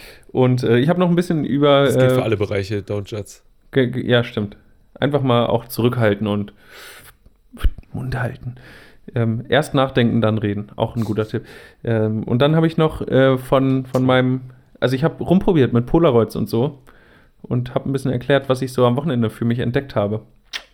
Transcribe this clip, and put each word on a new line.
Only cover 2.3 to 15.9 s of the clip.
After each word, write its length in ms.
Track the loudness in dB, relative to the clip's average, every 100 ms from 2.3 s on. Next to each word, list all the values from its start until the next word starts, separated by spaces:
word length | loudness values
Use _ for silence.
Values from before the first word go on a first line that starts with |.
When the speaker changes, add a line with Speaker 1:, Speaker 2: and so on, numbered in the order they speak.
| -2
Speaker 2:
Bereiche, 440 | -2 -4 -4 -6
don't 300 | -6 -8 -6
judge. 300 | -10 -12 -16 _ _ _
Speaker 1:
ge-, 160 | 0 0
ge-, 160 | -2 0
ja, 180 | 2
stimmt. 320 | 2 -4 -6 -8 _ _ _
Einfach 280 | -4 -2 0
mal 240 | 2 2 2
auch 200 | -2 -4
zurückhalten 580 | -2 0 2 0 0 -2
und 260 | -4 -6 -14 -20 -20 -20 -20 -20 -20 _ _ _ 0 0 0 -8
Mund 260 | -10 -6 -4
halten. 340 | -6 -8 -14 -16 -18 -20 -20 -20 -8
Ähm, 300 | -4 -2 -2 -2
erst 260 | -2 0
nachdenken, 460 | 0 0 2 0 2
dann 180 | 0 0
reden. 320 | -2 -4 -8 -6
Auch 180 | -4 -4
ein 80 |
guter 220 | -4 -4 -4
Tipp. 180 | -6 -10 -18 -20 _
Ähm, 400 | -4 -2 -2 -2
und 160 | -2 0
dann 140 | 2 2
habe 100 | 2
ich 100 | 2
noch, 240 | -2 -2 -2
äh, 300 | 2 4 2
von, 480 | 0 0 2 0 -2
von 180 | 0
meinem, 380 | 2 2 2 -2 -6 -20 _ _
also 160 | -2
ich 80 | 0
habe 180 | -2 -2
rumprobiert 480 | 0 2 4 2 4
mit 140 | 2
Polaroids 500 | 2